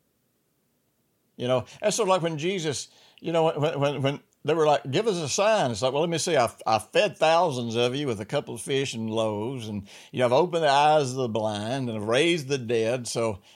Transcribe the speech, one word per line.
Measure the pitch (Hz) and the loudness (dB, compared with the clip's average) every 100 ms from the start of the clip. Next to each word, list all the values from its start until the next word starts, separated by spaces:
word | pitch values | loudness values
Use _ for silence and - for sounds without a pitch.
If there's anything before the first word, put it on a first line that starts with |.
| _ _ _ _ _ _ _ _ _ _ _ _ _ - | _ _ _ _ _ _ _ _ _ _ _ _ _ -8
You | 123 | -2
know, | 127 - - | -2 -2 -4
that's | 208 - | -4 0
sort | 190 | 0
of | |
like | 185 | 0
when | 165 156 | 0 -4
Jesus, | 170 196 156 120 - _ _ _ | -4 -4 -4 -6 -10 _ _ _
you | - | -4
know, | 165 160 147 | 0 2 2
when, | 151 143 | -2 0
when, | 143 147 | -2 0
when | 135 143 _ _ 135 | -2 -4 _ _ -2
they | |
were | 165 151 | 2 4
like, | 147 143 | 2 0
"Give | 143 220 | -2 0
us | 175 | -2
a | 151 | -4
sign." | - 202 214 143 | 0 2 2 0
It's | 107 | 0
like, | 127 | 0
"Well, | 139 | 0
let | 175 | 0
me | 165 | -2
see. | 196 151 | 0 2
I, | 117 - - | 2 0 0
I | 110 | 0
fed | - 165 202 - | 2 0 0 2
thousands | 160 165 175 123 117 113 | 4 4 2 -2 -4 0
of | 120 | 0
you | 135 147 | 0 -4
with | 104 | -4
a | 104 | -4
couple | 143 - 120 | -6 -6 -10
of | |
fish | - 139 135 | -4 -2 -2
and | 113 113 | -4 -4
loaves, | 110 110 104 110 135 110 | 0 0 -2 -4 -6 -8
and, | 104 - - - | -10 -10 -20 -10
you | 127 | 0
know, | 123 | 4
I've | |
opened | 131 175 165 | 4 2 2
the | 151 | 4
eyes | 139 151 156 131 | 4 6 4 2
of | 131 | -2
the | 127 | -2
blind, | 110 107 104 107 135 123 | -2 -2 -4 -4 -4 -4
and | 110 | -6
I've | 104 | 0
raised | 123 170 170 135 | 2 2 0 -2
the | 139 | -6
dead. | 117 120 113 127 113 | -2 0 0 -2 -4
So | 123 113 98 _ | -4 -4 -4 _